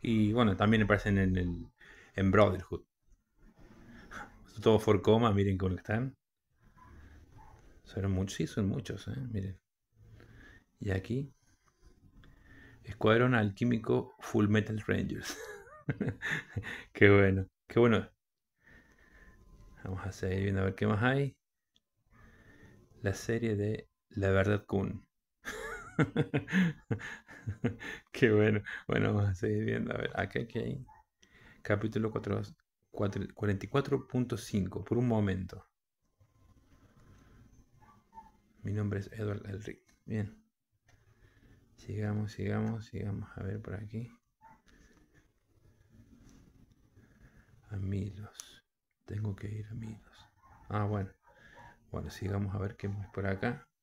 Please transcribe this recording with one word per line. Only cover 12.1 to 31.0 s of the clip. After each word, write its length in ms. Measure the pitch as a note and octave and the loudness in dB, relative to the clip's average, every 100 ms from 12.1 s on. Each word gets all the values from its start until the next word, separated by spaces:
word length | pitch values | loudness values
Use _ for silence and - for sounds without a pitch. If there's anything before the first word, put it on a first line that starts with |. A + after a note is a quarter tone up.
| - - - - - - - - | -20 -20 -20 -20 -20 -20 -20 -16
Escuadrón 460 | G2+ A2 A2+ B2+ | 0 4 6 6
Alquímico 800 | B2 G#2 G2 A#2+ A#2+ A#2 B2 - - | 4 2 0 0 0 2 0 0 -12
Full 280 | - A2+ G#2 | -4 2 4
Metal 340 | G#2+ G#2 A2 G2+ | 4 2 -4 -2
Rangers. 500 | G2 G2 - - - - - A#4 D5 - | -2 0 -6 -8 -12 -12 -14 -18 -16 -8
<laughs> 320 | - - G#2+ - D3+ - - - - - | -4 -4 -4 -6 -6 -6 -10 -8 -12 -14
Qué 160 | - G#2 | 4 8
bueno, 360 | G2+ G2 F#2+ F#2 _ _ | 8 6 2 -2 _ _
qué 120 | - | 4
bueno. 320 | A#2+ G#2+ F2+ _ _ _ _ _ _ - _ _ _ - - - - - - - | 6 6 0 _ _ _ _ _ _ -20 _ _ _ -20 -20 -20 -20 -20 -20 -14
Vamos 220 | - F#2 F#2+ | -10 -8 -8
a 60 | |
seguir 320 | - F#2+ F#2 | -6 -4 -2
viendo 180 | G2 F#2+ | 0 0
a 20 | |
ver 100 | F#2+ | 0
qué 120 | G2 G#2+ | 0 0
más 160 | G#2 | 2
hay. 340 | B2 C3+ C#3 - _ _ _ _ _ _ _ - - - - - - - _ - | 2 2 -2 -6 _ _ _ _ _ _ _ -20 -20 -20 -20 -20 -20 -20 _ -6
La 100 | G#2 | -4
serie 440 | G2 - A#2 A#2 G#2 | -4 -2 -2 0 0
de 320 | G#2 A2 - _ _ | 0 -2 -8 _ _
La 220 | - F#2+ | -2 2
Verdad 340 | F#2+ F#2+ G#2 | 4 4 2
Kun. 420 | - G2 F#2+ G2 - _ _ _ - G#4+ - - - - | 0 -2 -2 -6 -12 _ _ _ -14 -10 -10 -12 -12 -2
<laughs> 1000 | C#3 - D3 C#3+ C#3+ F#3 F3 D3 _ G#2+ - - - - - G2+ A#2+ G#2+ - - _ | 0 0 -2 -2 -2 0 2 -2 _ -6 -6 -14 -18 -14 -10 -4 -4 -6 -12 -14 _
Qué 180 | - B2 | 2 6
bueno. 320 | G#2 G#2+ G#2+ G2+ - - | 8 6 4 -2 -12 -2
Bueno, 260 | A2+ G#2+ | 0 2
vamos 160 | G#2 G2+ | 2 2
a 40 | |
seguir 300 | F#2 A2 G#2+ | 0 -2 -2
viendo. 300 | A2 A2+ A#2 | -2 -2 -4
A 40 | A2+ | -4
ver, 120 | - | -4
acá, 320 | - F#2+ - B2+ | -4 -4 -4 -6
¿qué 120 | A#2 | -6
hay? 280 | A#2 A#2+ C3 - | -6 -6 -10 -20